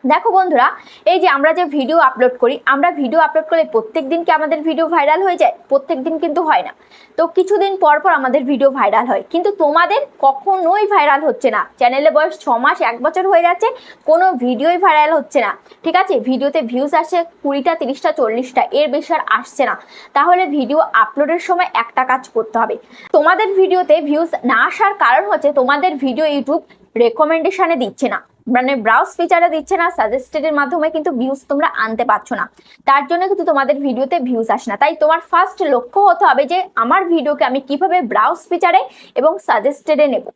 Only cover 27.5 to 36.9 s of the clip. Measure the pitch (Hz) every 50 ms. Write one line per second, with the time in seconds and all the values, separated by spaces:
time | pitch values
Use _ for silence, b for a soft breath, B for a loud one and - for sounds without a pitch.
27.5 | 370 370 370 330 339 269 247 202 180 - 277 226 202 - - _ _ _ _ -
28.5 | 262 247 254 262 277 247 208 226 220 262 370 - - - 339 339 370 339 349 349
29.5 | 311 311 302 - 381 330 339 359 359 - 220 214 226 269 254 - - 311 277 320
30.5 | 302 285 285 254 349 339 302 320 320 320 302 359 285 240 247 262 277 269 - _
31.5 | 277 285 277 - - - 220 220 220 220 240 - 214 196 - - 240 202 - -
32.5 | b b b b b b b - 269 285 277 262 339 339 370 381 392 370 330 339
33.5 | 311 277 277 269 294 277 285 277 240 247 269 262 359 339 254 254 247 226 226 -
34.5 | 208 247 - 233 202 - 277 302 330 311 311 302 320 339 - - - 339 370 359
35.5 | - - 381 294 262 240 - - - 392 403 392 339 - 403 320 254 247 302 -
36.5 | 339 370 359 - _ 226 226 240